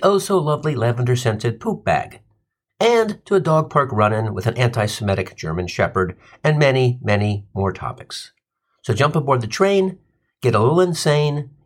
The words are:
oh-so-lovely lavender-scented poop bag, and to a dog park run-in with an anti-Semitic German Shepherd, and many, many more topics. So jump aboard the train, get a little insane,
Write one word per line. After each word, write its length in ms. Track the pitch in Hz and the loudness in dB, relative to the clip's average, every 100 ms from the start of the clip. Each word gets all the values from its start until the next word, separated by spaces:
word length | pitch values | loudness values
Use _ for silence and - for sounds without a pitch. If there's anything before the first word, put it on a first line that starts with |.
oh-so-lovely 720 | 190 196 190 185 147 147 151 127 | 2 2 2 0 0 -2 -2 -2
lavender-scented 800 | 117 117 123 120 120 107 117 - | -2 0 0 0 0 -2 -4 -4
poop 260 | 226 196 | -6 -4
bag, 360 | - 76 - - _ _ _ _ _ - | -2 -2 -2 -16 _ _ _ _ _ 0
and 420 | 226 233 220 - | 2 4 2 -4
to 100 | - | 0
a 60 | 196 | 0
dog 300 | 165 156 156 | 2 0 2
park 200 | 151 135 | 0 0
run-in 440 | 107 107 110 110 | 2 2 2 -2
with 120 | 101 113 | -4 -4
an 100 | 120 | 0
anti-Semitic 760 | 123 120 104 - 101 95 92 | 0 0 -2 -2 -2 -2 -2
German 320 | - 78 85 87 | -8 -6 -6 -6
Shepherd, 500 | - 90 95 92 92 - - | -2 -2 0 -4 -6 -20 -4
and 120 | 151 151 | -2 2
many, 440 | 139 131 127 123 | 2 4 2 0
many 460 | 107 104 104 101 - | -2 0 0 -2 -6
more 200 | 95 98 | -4 -4
topics. 580 | - 62 60 - - - _ _ _ _ _ | -4 -10 -12 -14 -16 -16 _ _ _ _ _
So 100 | - | -6
jump 220 | 113 147 156 | 0 0 0
aboard 240 | 135 131 | 0 0
the 80 | 107 | -2
train, 500 | - 196 196 190 185 _ _ _ _ | 0 2 2 0 -4 _ _ _ _
get 140 | 123 | 0
a 60 | 104 | 2
little 200 | 117 170 | 4 4
insane, 680 | 180 160 156 147 147 147 143 - | 2 2 0 2 0 -2 -8 -16